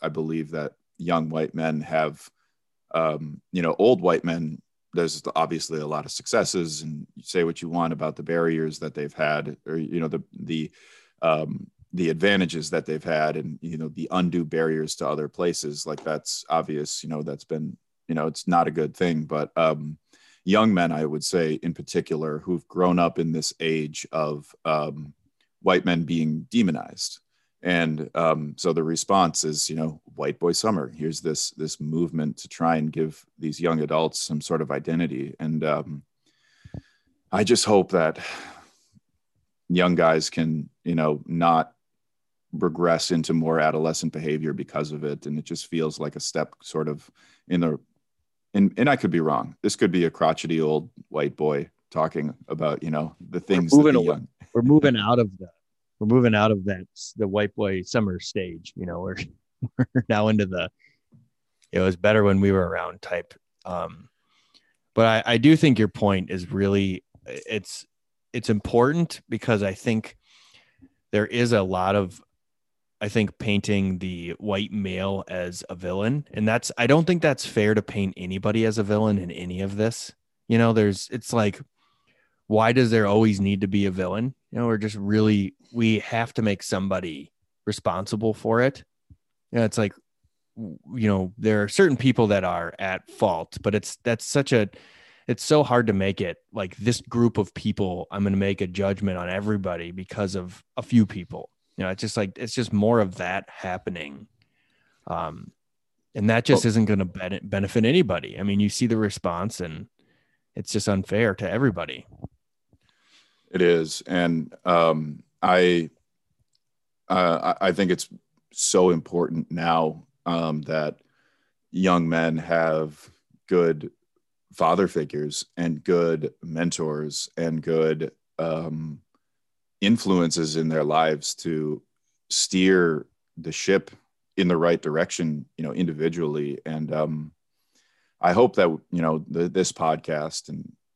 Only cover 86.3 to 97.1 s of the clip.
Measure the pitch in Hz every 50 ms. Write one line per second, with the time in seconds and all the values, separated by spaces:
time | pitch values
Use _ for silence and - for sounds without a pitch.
86.3 | - - 110 107 98 - - - 110 95 95 98 95 90 92 85 76 69 73 -
87.3 | _ _ _ _ _ _ _ 107 104 - - - 87 92 95 - 117 107 113 110
88.3 | 104 - - 113 113 117 123 135 - - - _ _ _ _ - - _ _ _
89.3 | _ _ _ _ - 120 113 107 - 117 107 101 - _ _ _ _ _ _ _
90.3 | _ _ _ _ _ 117 113 92 73 - _ - 107 127 110 104 101 95 92 92
91.3 | 107 - 104 110 107 104 104 104 - - 196 170 135 107 120 135 120 - 117 101
92.3 | 104 98 92 90 87 87 85 85 - - 98 95 92 92 - - - - 120 98
93.3 | 87 82 82 - - - - 107 101 104 - - - - - 120 117 110 - -
94.3 | - 143 139 - 135 117 104 98 - - - - - - _ _ _ _ _ -
95.3 | 117 - - - 156 151 139 - 123 123 117 110 101 98 95 98 95 - 98 87
96.3 | 82 - _ _ - 107 95 90 - - 101 120 120 - - -